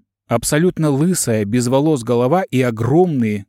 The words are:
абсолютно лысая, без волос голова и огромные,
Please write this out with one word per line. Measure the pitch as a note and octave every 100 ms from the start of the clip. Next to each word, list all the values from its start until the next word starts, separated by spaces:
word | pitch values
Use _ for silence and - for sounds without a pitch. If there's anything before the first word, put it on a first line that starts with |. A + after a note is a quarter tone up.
| _ _ -
абсолютно | A#2 - D3 F3+ E3+ D#3
лысая, | C#3 E3+ E3+ - A2
без | G2+ B2 A#2+
волос | C3+ D3 C#3
голова | A2+ A#2+ B2 F3
и | F#3+ B2+
огромные, | B2 A2+ A2+ D3+ F3+ C#3+ A2+ G#2